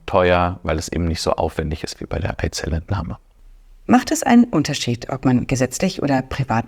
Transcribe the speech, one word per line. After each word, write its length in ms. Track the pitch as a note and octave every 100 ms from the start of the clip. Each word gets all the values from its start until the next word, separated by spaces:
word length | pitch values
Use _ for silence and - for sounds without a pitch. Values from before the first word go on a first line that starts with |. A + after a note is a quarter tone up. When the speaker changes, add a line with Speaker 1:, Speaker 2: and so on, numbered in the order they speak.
| -
Speaker 1:
teuer, 520 | F#2+ F2+ F2+ F2 F2+
weil 160 | E2 D#2
es 100 | -
eben 160 | -
nicht 160 | E2+ E2
so 120 | -
aufwendig 520 | - D#2+ - D#2 D#2
ist 160 | - -
wie 60 | G1+
bei 120 | -
der 240 | - -
Eizellenentnahme. 760 | E2 - - D#2+ - G2 F2+ - _ _ - - - - -
Speaker 2:
Macht 200 | A#3+ -
es 120 | D4+
einen 220 | - A#3+
Unterschied, 640 | A#3+ D#3+ C#3+ C#3 - A#2 -
ob 160 | C3+
man 220 | C3+ B2 -
gesetzlich 560 | B2+ B2+ - F#3+ -
oder 180 | C#3+ C3
privat 460 | - - B2+ A2+